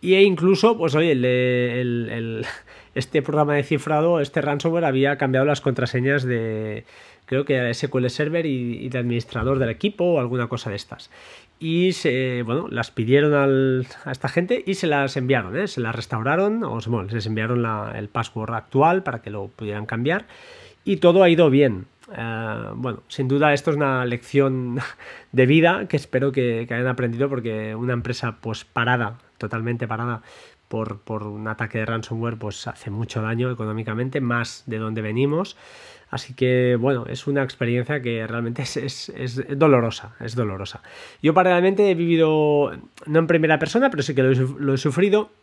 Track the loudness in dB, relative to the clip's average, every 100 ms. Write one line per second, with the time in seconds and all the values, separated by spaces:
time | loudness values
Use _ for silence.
0 | 4 6 6 6 4 6 4 4 2 2
1 | 4 4 2 2 2 2 0 -2 -2 -2
2 | -4 -6 -6 -6 -8 -10 -18 -20 -12 -8
3 | -2 -2 0 0 2 2 0 -2 0 0
4 | 2 2 0 -2 -2 -2 0 0 0 2
5 | 2 0 0 2 2 2 0 0 2 2
6 | 0 0 0 -2 -2 -4 -6 -8 -12 -20
7 | -20 -20 _ -2 0 0 0 -2 -2 0
8 | 0 0 -2 0 -2 -2 -4 -6 -6 -4
9 | -2 -2 -4 -4 0 0 0 -2 -4 0
10 | 0 2 0 -2 -4 -6 -6 -10 -10 -18
11 | -20 -20 -20 -20 _ _ -2 0 2 0
12 | 0 0 -2 -4 -2 -4 -2 -6 -6 -4
13 | 4 4 6 4 4 4 2 0 -4 -10
14 | -12 -6 -2 -2 0 -2 -2 -2 0 0
15 | 0 -2 0 0 0 -6 -6 -4 -6 -6
16 | -6 -4 -2 0 0 -2 -4 -6 -4 -4
17 | -2 -6 -4 -4 -2 -2 -2 -4 -6 -8
18 | -8 -6 -6 -6 -8 -8 -4 2 4 4
19 | -2 -8 -10 -10 -12 -10 -8 -8 -6 -4
20 | -2 -4 -6 -20 -20 -20 -20 _ -4 4
21 | 6 8 6 8 6 6 4 2 -8 _
22 | -18 -10 -8 -6 -6 -6 -8 -8 -8 -8
23 | _ -6 0 4 4 4 0 0 0 0
24 | -2 -4 -2 2 2 0 -4 -6 -8 -12
25 | -20 -20 -6 4 6 8 6 4 0 -4
26 | -2 -2 0 0 0 0 -4 -2 -2 -2
27 | -2 -2 -2 -2 -4 -6 -6 -6 -4 -4
28 | -4 -6 -6 -6 -8 -10 -6 -2 2 2
29 | 0 -6 _ _ -8 -6 -4 -4 -4 -4
30 | -4 -6 -10 -20 -20 _ _ -6 -6 -8
31 | -8 -8 -8 -8 -8 -6 -4 -4 -4 -4
32 | -6 -6 -6 -6 -8 -10 -12 -12 -10 -8
33 | -6 -4 -4 -2 -2 -4 -6 -6 -6 -4
34 | -4 -2 -2 -2 -4 -10 -10 -6 -6 -6
35 | -4 -2 0 0 -4 -10 -20 -20 -20 -20
36 | _ -10 -10 -2 0 2 2 2 2 0
37 | -4 -8 -4 -2 -2 -4 -2 -2 -2 -4
38 | -4 -6 -4 -6 -6 -6 -6 -6 -8 -10
39 | -14 -10 -8 -6 -6 2 6 6 4 -4
40 | -14 -12 -10 -4 -4 -4 -10 -12 -20 -20
41 | -20 -2 2 4 6 4 4 4 2 2
42 | 2 4 4 4 4 4 2 -2 -16 -18
43 | 0 2 4 4 4 2 2 2 2 0
44 | -2 2 4 4 2 -2 -2 0 0 2
45 | 4 4 0 _